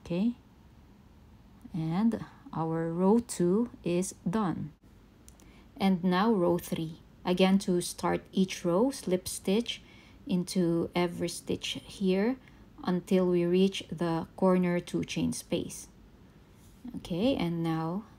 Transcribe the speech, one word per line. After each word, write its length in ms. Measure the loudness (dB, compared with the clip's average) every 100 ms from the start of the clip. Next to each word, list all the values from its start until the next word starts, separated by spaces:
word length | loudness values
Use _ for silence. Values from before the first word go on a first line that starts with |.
okay? 320 | -6 -2 -2 -2 -12 -20 -20 -20 -20 -20 -20 -20 -20 -20 -20 -20 -10
And 520 | -6 -2 0 0 0 -6 -16 -12
our 400 | -6 -4 -2 -2
row 280 | 2 4 4
two 500 | 2 0 2 2 0 -4
is 320 | -2 -2 -2 -4 -4
done. 440 | 0 -2 -4 -8 -12 -20 -20 -20 -20 -20 -20 -20 -20 -20 -2
And 260 | 0 2
now 300 | 2 2 4
row 260 | 2 2 0
three. 400 | -2 -6 -6 -10 -20 -8
Again, 360 | -2 2 4 4
to 200 | 2 0
start 440 | -2 -4 -2 -2 -2
each 320 | 0 0 0
row, 260 | 0 2 2
slip 380 | 0 -2 -2 -2
stitch 540 | -6 0 0 0 -8 -14 -20 -20 -18 -4
into 640 | -2 0 0 2 2 0 -2
every 320 | -2 -2 -6
stitch 500 | -6 -6 -6 -6 -10
here 500 | -12 -2 0 2 0 -2 -8 -20 -20 -8 -2
until 380 | -2 2 2
we 220 | 4 2 4
reach 360 | 4 4 2 -8
the 360 | -4 -2 -2 -4 0
corner 420 | 4 4 4 0
two 240 | -2 -4
chain 280 | -4 -2 -2
space. 560 | -4 -4 -4 -4 -12 -16 -20 -20 -20 -20 -20 -20 -20 -20 -20 -14 -12
Okay, 380 | -6 0 0
and 280 | 2 0 -2
now 400 | -2 -2 -2 -6 -8